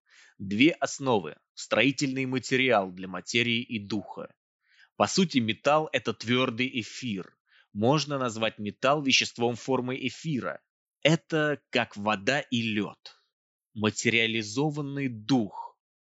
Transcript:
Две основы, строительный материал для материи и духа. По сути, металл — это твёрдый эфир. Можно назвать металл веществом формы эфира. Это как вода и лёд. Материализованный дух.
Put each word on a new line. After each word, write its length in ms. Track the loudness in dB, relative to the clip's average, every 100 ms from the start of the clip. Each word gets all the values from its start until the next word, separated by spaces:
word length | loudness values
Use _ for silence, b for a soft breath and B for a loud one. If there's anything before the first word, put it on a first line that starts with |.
| _ b b b
Две 320 | -6 4 4
основы, 640 | 4 -4 -2 0 0 0 -12 _
строительный 720 | -18 -2 2 4 2 -2 -2 -2
материал 640 | -4 -2 0 4 4 2
для 160 | -6 -10
материи 540 | -10 -2 0 2 0
и 180 | -2 -8
духа. 540 | -4 -4 -4 -12 -14 -16 _ _ b b b _
По 100 | 2
сути, 320 | 4 2 2
металл — 500 | 0 0 2 2 2
это 200 | -2 -2
твёрдый 560 | -6 0 2 2 0 -4 -4
эфир. 520 | -8 -8 -6 -6 -8 _ b b b
Можно 460 | 0 2 2 0 -2
назвать 420 | -4 -2 -2 -2
металл 420 | -8 0 2 2
веществом 540 | 4 2 2 0 -2 -2
формы 420 | -2 -2 -2 -4 -6
эфира. 540 | -6 -4 -4 -4 -8 _ _ _ _
Это 600 | 2 2 2 -2 0 -2 _
как 260 | -2 -2 -2
вода 460 | -2 0 0 -2
и 200 | 0 -2
лёд. 600 | 0 -2 -4 -6 -20 -20 _ _ _ _ _
Материализованный 1300 | -2 0 2 2 4 2 0 -2 -2 -2 -2 -6 -4 -6
дух. 600 | -6 2 2 2 -4 -14 -16 _ _